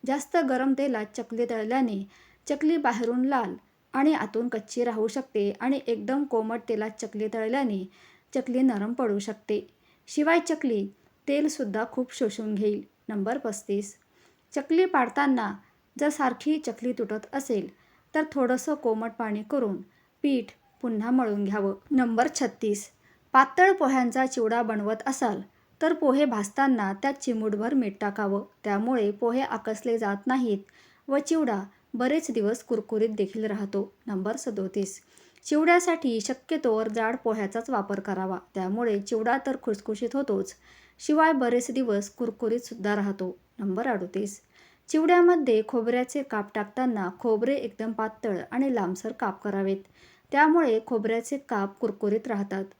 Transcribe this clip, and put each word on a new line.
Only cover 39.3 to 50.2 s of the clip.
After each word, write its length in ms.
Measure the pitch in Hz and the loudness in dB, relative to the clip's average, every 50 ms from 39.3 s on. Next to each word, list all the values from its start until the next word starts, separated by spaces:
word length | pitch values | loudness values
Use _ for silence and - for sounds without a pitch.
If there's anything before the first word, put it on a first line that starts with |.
| 240 269 262 | 0 0 0
तर 100 | 277 262 262 - | -4 -4 -4 -2
खुसखुशीत 520 | - 214 202 - - 220 208 254 233 - | -4 -4 -4 -4 -8 -6 -4 -4 -4 -2
होतोच, 380 | 269 277 - 208 196 190 190 - _ _ - - - - _ _ _ | -4 -2 0 0 -2 -2 -6 -10 _ _ -20 -20 -20 -20 _ _ _
शिवाय 300 | - - 302 302 320 320 330 | -2 0 4 4 6 4 4
बरेच 360 | 269 254 240 240 247 247 - | 4 2 2 2 2 0 0
दिवस 380 | 233 269 262 233 208 202 202 202 | -2 -2 0 2 0 0 -2 -4
कुरकुरीतसुद्धा 840 | _ - 247 220 214 - 240 220 220 247 240 - 233 233 190 208 208 | _ -6 -6 -6 -4 -4 -2 -2 -2 -2 -4 -8 -14 -6 -2 0 0
राहतो. 400 | 208 202 202 196 196 185 180 180 - _ _ _ - | 0 0 -2 -2 -4 -6 -8 -8 -10 _ _ _ -8
नंबर 280 | 208 202 185 190 - 403 | -4 -2 -2 -2 0 0
अडोतीस, 520 | 240 196 180 180 - 190 208 196 202 - _ _ _ _ - _ _ _ _ - | -2 -2 -4 -4 -4 -6 -6 -6 -8 -14 _ _ _ _ -20 _ _ _ _ -2
चिवड्यामध्ये 720 | - 311 320 330 359 349 349 349 359 330 294 254 226 214 214 214 | 0 2 4 6 8 8 8 8 6 6 4 4 4 2 2 0
खोबऱ्याचे 560 | - 240 220 233 247 247 254 254 - 285 269 | -2 -2 0 2 0 0 0 -2 -2 -6 -4
काप 260 | 277 - 214 202 202 _ | -4 -4 -4 -4 -4 _
टाकताना 540 | 220 208 202 - - 254 254 233 208 190 175 190 - | -6 -6 -4 -4 -2 0 0 0 0 -2 -4 -6 -4
खोबरे 360 | - 240 220 214 233 240 277 | 0 0 2 2 2 0 0
एकदम 360 | 277 - 220 - _ 220 226 | 0 -2 -6 -8 _ -6 -6
पातळ 460 | 220 208 220 220 220 - - 233 196 180 - - | -4 -4 -4 -4 -6 -6 -4 -4 -4 -4 -4 -4
आणि 220 | - 247 269 277 254 | -2 0 0 2 2
लांबसर 360 | 233 196 175 185 180 - 220 254 | 0 0 -2 -2 -4 -6 -8 -6
काप 280 | - 240 202 190 - - | -4 -4 -4 -4 -4 -6
करावेत, 380 | 208 196 196 196 190 196 196 196 _ _ _ - - _ _ | -4 -2 0 0 0 -2 -2 -6 _ _ _ -20 -20 _ _